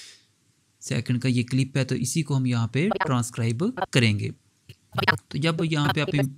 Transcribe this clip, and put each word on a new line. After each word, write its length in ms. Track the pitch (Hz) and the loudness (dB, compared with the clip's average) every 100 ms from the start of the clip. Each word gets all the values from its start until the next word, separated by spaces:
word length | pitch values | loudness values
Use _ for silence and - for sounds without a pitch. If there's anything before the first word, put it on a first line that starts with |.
| - - _ _ _ _ _ _ | -20 -20 _ _ _ _ _ _
सेकंड 380 | - 127 117 123 | -6 -4 -2 0
का 80 | 131 | 2
ये 140 | 123 | 0
क्लिप 340 | 120 131 135 139 | 0 0 0 -2
है, 80 | |
तो 100 | 131 | -2
इसी 280 | 131 - 165 | -2 -2 -2
को 120 | 151 | 0
हम 120 | 135 127 | 0 0
यहाँ 240 | 117 113 | 0 0
पे 160 | - 190 - | 0 0 -2
ट्रांसक्राइब 680 | - 123 120 - 117 113 202 - - | 0 0 -2 -2 -2 0 -2 -2 0
करेंगे। 380 | - 113 101 92 - _ _ - - _ - | 2 4 2 -4 -8 _ _ -20 -20 _ 0
तो 380 | 190 160 - 151 | 2 2 -2 0
जब 240 | 160 165 | 0 2
यहाँ 300 | 165 156 147 | 0 2 2
पे 60 | 156 | 2
आप 140 | 143 | 2
इम-, 140 | 147 139 | 2 0